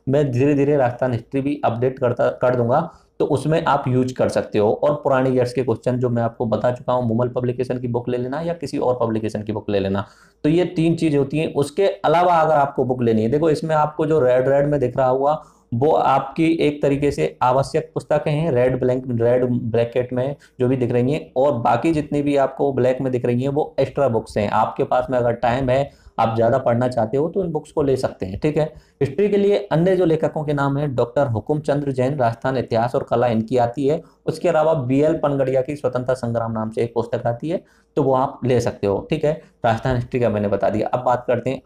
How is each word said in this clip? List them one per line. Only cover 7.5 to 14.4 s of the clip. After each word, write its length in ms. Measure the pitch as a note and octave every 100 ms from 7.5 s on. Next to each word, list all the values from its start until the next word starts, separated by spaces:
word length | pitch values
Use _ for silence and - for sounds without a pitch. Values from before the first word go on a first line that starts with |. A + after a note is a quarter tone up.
| B2 B2 B2+
की 80 | B2
book 220 | A#2+ A#2+
ले 80 | B2
लेना 240 | B2 C#3+
या 120 | E3+
किसी 240 | E3+ C#3 C#3
और 200 | B2 B2
publication 420 | A#2 A2 A2 G#2+
की 80 | G#2
book 180 | G#2+ G2+
ले 100 | G2+
लेना, 260 | F#2+ G2 G2 - - _
तो 60 | D3+
ये 160 | E3 F3
तीन 300 | F3 E3 E3
चीज़ 220 | D#3+ C#3+
होती 200 | C#3 D3+
हैं। 160 | D#3+
उसके 340 | D#3 C#3+ - G3
अलावा 460 | - C#3+ D#3+ F3+
अगर 200 | E3+ D#3
आपको 320 | D#3 C#3 - B2
book 160 | B2
लेनी 200 | A#2 A2+
है, 60 | A2
देखो 200 | D3 E3
इसमें 260 | C#3+ D#3+ D#3
आपको 300 | D3+ - D#3
जो 140 | D#3
red, 300 | B2 B2+